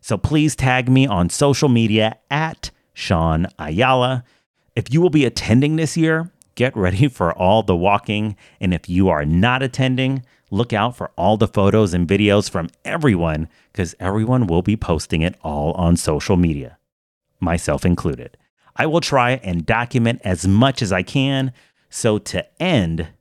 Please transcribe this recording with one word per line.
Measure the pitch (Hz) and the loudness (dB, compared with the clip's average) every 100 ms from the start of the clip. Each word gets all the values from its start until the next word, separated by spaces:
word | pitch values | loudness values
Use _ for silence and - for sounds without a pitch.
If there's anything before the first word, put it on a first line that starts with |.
So | - 104 | -6 -4
please | - 151 151 - | 0 2 2 0
tag | 127 127 123 | 0 0 2
me | 131 135 | 2 4
on | 98 87 | 2 0
social | - 143 135 147 | 2 0 2 2
media | 117 113 107 110 - _ | 2 2 2 0 -2 _
at | 143 160 - - _ _ | -4 -4 -8 -18 _ _
Sean | - - 87 82 78 92 - | -14 -2 0 2 0 -2 -6
Ayala. | 76 80 127 127 123 127 - _ _ _ _ - | -6 0 2 2 0 -2 -8 _ _ _ _ -8
If | 104 | -2
you | 143 | 2
will | 175 | 2
be | 151 123 | 2 0
attending | - - 117 147 156 | -2 2 2 4 0
this | 156 - | -2 0
year, | 160 160 170 _ _ - | 0 0 -4 _ _ -2
get | 123 110 | -2 0
ready | 90 92 143 | -2 2 0
for | - 87 | 2 -2
all | - 90 110 | 2 2 2
the | 101 87 | 2 0
walking. | 92 101 - 104 107 104 - _ | 2 0 0 -4 -4 -8 -18 _
And | 95 | -2
if | 87 - | -2 -2
you | 90 95 | 2 2
are | 78 73 | 2 0
not | 82 113 127 | 2 2 0
attending, | 131 127 127 127 131 135 127 _ _ | -4 -2 -2 0 -2 -4 -8 _ _
look | 98 120 | -4 -2
out | 107 113 123 | -2 -2 -4
for | 85 - | -12 -2
all | 90 107 | 0 2
the | 101 | 0
photos | - 98 104 104 | 2 2 4 2
and | 87 85 | 0 0
videos | 98 104 101 98 | 2 4 2 0
from | 92 82 _ | -6 -8 _
everyone, | - 170 151 92 82 76 80 _ _ | -8 -2 0 2 0 -2 -6 _ _
'cause | - 85 - | -6 -6 -4
everyone | 92 104 110 127 107 | -4 -2 0 0 2
will | 85 | 0
be | 90 107 | 0 -2
posting | - 78 - 82 | -2 -4 -2 -2
it | 80 - | -2 -4
all | 80 73 76 | -8 -4 -4
on | 87 85 85 | 0 2 2
social | - 76 - 92 | 0 -4 0 2
media, | 85 71 64 _ _ _ _ _ _ _ | 2 -2 -8 _ _ _ _ _ _ _
myself | 87 85 - 71 90 | -4 -2 -2 -2 0
included. | 85 90 64 64 _ _ _ _ - | 0 -2 -6 -14 _ _ _ _ -4
I | 156 | 0
will | 165 | 0
try | - 139 120 131 | 0 0 0 -2
and | 95 87 78 | -4 -6 -2
document | 113 120 127 117 - | -2 0 0 0 -2
as | 101 90 95 | -4 -2 2
much | 101 131 131 | 4 2 0
as | 101 | -2
I | 92 | -2
can. | 92 139 135 135 131 - _ _ _ | -2 -2 -2 -2 -4 -8 _ _ _
So | - 117 107 | -4 -2 -2
to | - 92 - _ | -4 -8 -8 _
end | 175 147 85 82 85 _ | 0 0 0 -2 -6 _